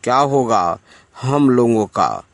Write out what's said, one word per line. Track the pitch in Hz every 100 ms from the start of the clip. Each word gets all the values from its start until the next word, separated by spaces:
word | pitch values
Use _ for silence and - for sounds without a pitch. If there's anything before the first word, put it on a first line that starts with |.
क्या | - 127
होगा | 143 139 120 107 87 85 _ - _ -
हम | 127 143 139
लोगों | 123 117 113 101
का?" | 107 76 52 -